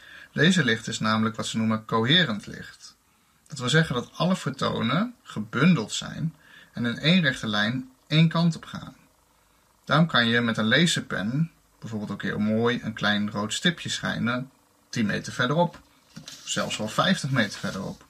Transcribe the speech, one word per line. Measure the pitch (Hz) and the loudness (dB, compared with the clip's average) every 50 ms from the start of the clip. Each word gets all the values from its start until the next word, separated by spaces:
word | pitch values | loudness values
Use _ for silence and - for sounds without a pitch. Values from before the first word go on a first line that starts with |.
| - - - - - - | -20 -20 -20 -20 -16 -6
Laserlicht | - - 147 180 190 175 135 117 110 110 - - | 0 2 4 4 4 4 4 2 0 0 -2 -6
is | 110 - | -6 -2
namelijk | 110 110 110 110 110 113 110 | 0 0 2 2 2 0 -2
wat | - 113 | -4 -6
ze | - - | -4 -2
noemen | 113 110 110 110 110 - | 0 0 0 0 -2 -2
coherent | - 117 113 113 123 - 131 - 117 107 98 - | -2 0 0 2 4 4 4 2 2 -2 -6 -8
licht. | - - - - - - - - - - _ _ _ _ _ _ _ _ _ _ - | -12 -14 -14 -16 -16 -18 -20 -20 -20 -20 _ _ _ _ _ _ _ _ _ _ -16
Dat | 151 127 | -10 -6
wil | 123 123 | -2 2
zeggen | 139 160 160 - 131 | 4 4 4 2 0
dat | 123 113 - - | -4 -4 -6 -4
alle | - 165 175 185 | -2 0 0 0
fotonen | - - 143 127 - 113 110 - 113 110 117 139 175 226 247 - _ | 0 -2 -6 -4 -2 -2 -2 0 0 0 0 2 2 0 -2 -4 _
gebundeld | _ - - 113 107 110 - 117 143 185 170 120 107 - | _ -12 -10 -10 -8 -4 0 4 6 6 6 4 2 -2
zijn | - - 101 - - - 147 160 - _ _ - - - - _ | -6 -8 -8 -8 -8 -6 -6 -6 -6 _ _ -20 -20 -20 -20 _
en | - - 120 | -6 -4 -4
in | 120 117 - | -4 -2 0
één | 139 151 180 190 | 2 4 4 4
rechte | 160 135 123 - - | 4 2 0 -2 -2
lijn | 110 104 104 104 110 127 131 - - - _ _ | -2 0 0 0 0 0 -4 -6 -8 -14 _ _
één | - 151 160 165 160 | 0 4 4 6 6
kant | - 165 170 170 160 | 4 4 2 2 0
op | - - | -2 -8
gaan. | - - 170 - - - _ _ _ _ _ _ _ _ _ _ _ _ _ _ _ _ _ _ | -12 -14 -12 -12 -14 -18 _ _ _ _ _ _ _ _ _ _ _ _ _ _ _ _ _ _
Daarom | - 135 156 170 | 0 4 4 4
kan | 160 - 120 117 | 4 4 2 4
je | 113 117 120 | 4 4 2
met | 120 117 110 | 2 2 0
een | - 107 110 | 2 2 4
laserpen | 123 147 175 165 - 131 - - - - 92 110 135 151 165 - _ _ _ _ _ _ | 4 4 4 4 2 0 -4 -4 -6 -4 -4 -2 0 0 0 -2 _ _ _ _ _ _
bijvoorbeeld | - 107 113 104 104 101 | -12 -10 -8 -8 -6 -6
ook | 101 - | -8 -6
heel | - 98 - 104 | -4 -4 -2 0
mooi | 104 107 110 110 117 117 120 - | 0 2 2 2 2 2 0 0
een | - 113 | -4 -6
klein | 110 - - 107 104 101 104 104 | -6 -2 0 0 2 0 0 -2
rood | 104 101 104 104 | -4 -4 -4 -4
stipje | - - - 175 170 - - - | -2 0 0 0 0 -2 -6 -8
schijnen, | - - - - 143 - 110 117 123 127 135 - _ _ _ _ _ _ _ _ | -6 -4 -4 -4 -4 -2 -2 -2 -2 -4 -6 -10 _ _ _ _ _ _ _ _
tien | - 120 110 | -4 -2 -2
meter | 101 98 - - - | 0 -2 -4 -6 -6
verderop, | - - 127 127 147 170 175 - - - - _ _ _ _ _ - - - - - - - | -4 -2 0 0 2 2 2 0 0 -10 -20 _ _ _ _ _ -20 -20 -20 -18 -18 -14 -10
zelfs | - - 104 98 - - | -6 -4 -4 -4 -4 -4
wel | - 107 110 | -6 -6 -4
vijftig | - - - 180 196 - - 135 | -2 0 2 2 2 0 0 -2
meter | 135 127 104 95 - - | 0 0 -2 -2 -4 -8
verderop. | - 98 - - - - - - - _ | -8 -6 -6 -6 -8 -10 -10 -12 -18 _